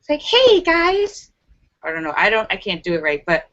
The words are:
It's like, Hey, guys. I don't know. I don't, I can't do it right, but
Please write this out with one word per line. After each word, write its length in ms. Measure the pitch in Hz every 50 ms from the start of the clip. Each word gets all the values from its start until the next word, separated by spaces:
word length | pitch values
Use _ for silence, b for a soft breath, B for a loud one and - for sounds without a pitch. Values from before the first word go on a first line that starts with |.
It's 100 | _ _
like, 120 | 294 294
Hey, 380 | - - - 480 523 508 440 381
guys. 680 | 349 - 330 330 330 349 381 392 403 403 - - - _ _ _ _ _ _ _ _ _ _ _
I 80 | - 156
don't 120 | 160 165
know. 120 | 160 156 147
I 140 | - 170 202
don't, 200 | 214 220 220 220
I 60 | 196
can't 260 | 190 - 202 180 165
do 120 | 165 - 175
it 80 | 165
right, 200 | 156 156 147 147 -
but 240 | - 170 151 - _